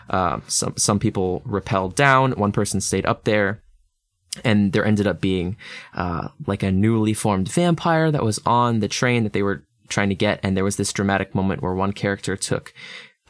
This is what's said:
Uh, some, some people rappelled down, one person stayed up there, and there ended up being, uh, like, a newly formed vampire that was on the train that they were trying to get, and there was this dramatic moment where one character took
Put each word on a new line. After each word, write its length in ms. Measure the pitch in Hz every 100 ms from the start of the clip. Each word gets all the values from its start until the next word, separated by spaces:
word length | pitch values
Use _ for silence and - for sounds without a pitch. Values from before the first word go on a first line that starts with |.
| -
Uh, 300 | 92 87 60 -
some, 280 | - - -
some 220 | - 101
people 420 | 107 98 92 90
rappelled 500 | 117 101 - 98 95
down, 380 | 117 139 131 131
one 200 | 110 104
person 280 | 104 104 95
stayed 260 | - 95 95
up 160 | 117
there, 380 | 117 107 98 104 _ _ _ _ _ _ _ -
and 300 | 123 104 101
there 120 | 101
ended 220 | 107 104 101
up 140 | 85
being, 360 | 98 92 87 110 - - -
uh, 320 | - 90 82 50 - -
like, 160 | 98
a 80 | 98
newly 420 | 95 107 113 107
formed 340 | 107 110 95 95
vampire 640 | - 175 165 175 160 160
that 140 | 151
was 160 | 110 104
on 360 | - 120 120 113
the 80 | 104
train 340 | - 123 120
that 100 | 107
they 120 | 101
were 180 | 101 95 - _ -
trying 200 | - 101
to 60 | 95
get, 240 | 104 -
and 140 | 98 95
there 80 |
was 100 | 98
this 180 | - 101
dramatic 440 | - 98 98 95 98
moment 260 | 95 82
where 100 | 90
one 200 | 92 98
character 440 | 101 101 98 - 95
took 380 | - 101 - - - - - _